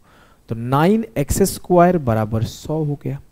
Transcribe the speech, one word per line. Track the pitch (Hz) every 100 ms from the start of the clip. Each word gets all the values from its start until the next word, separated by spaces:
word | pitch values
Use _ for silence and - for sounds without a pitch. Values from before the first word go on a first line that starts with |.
| _ _ _ _ -
तो | 113
नाइन | 120 135 165 220 226 -
एक्स | 143 -
स्क्वायर | 190 - - 180 175 180
बराबर | 131 110 107 113
सौ | 117 - - 156
हो | 151 143
गया। | 135 139 -